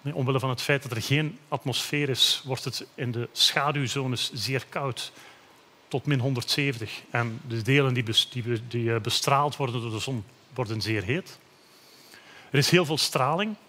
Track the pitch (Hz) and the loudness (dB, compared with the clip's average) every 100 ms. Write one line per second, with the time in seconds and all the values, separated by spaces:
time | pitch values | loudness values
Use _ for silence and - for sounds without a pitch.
0 | 143 156 131 135 131 123 - 143 127 113 | -6 -2 2 2 0 -4 0 0 0 -6
1 | - 135 151 196 - 139 143 120 - 147 | 0 0 0 -6 -8 -6 -2 -4 -2 -2
2 | 143 127 - - 139 127 - - - - | -2 2 2 2 -2 -6 -4 -8 -10 -6
3 | 123 117 120 - - - 143 143 131 - | -4 -4 -6 2 2 4 2 2 0 -2
4 | 131 123 - 131 104 135 - - 139 120 | -2 -2 -4 -4 -2 -2 -4 -4 -4 -4
5 | - - - - - - - - _ 139 | -8 -12 -20 -20 -20 -20 -20 -20 _ -4
6 | - 139 123 127 - - 143 123 107 - | 0 2 2 0 0 0 0 -2 -8 -10
7 | - 120 117 113 139 117 107 139 135 123 | -6 -2 -2 -4 -6 -4 4 6 6 2
8 | 110 110 - 127 113 117 120 120 113 117 | 2 2 0 -2 -2 -4 -2 -2 0 0
9 | 110 - - 135 147 - 135 120 117 110 | 0 0 4 4 4 0 -4 -2 -4 -6
10 | 117 131 101 - - - 117 110 104 110 | -4 -4 -6 -16 -16 -6 -4 -2 -2 -2
11 | 95 147 - - _ _ _ - - - | 0 -2 -4 -18 _ _ _ -20 -20 -20
12 | - - - - - 135 143 175 160 156 | -20 -20 -20 -20 -2 2 6 6 4 0
13 | - 151 131 165 208 208 | 0 2 2 2 0 -4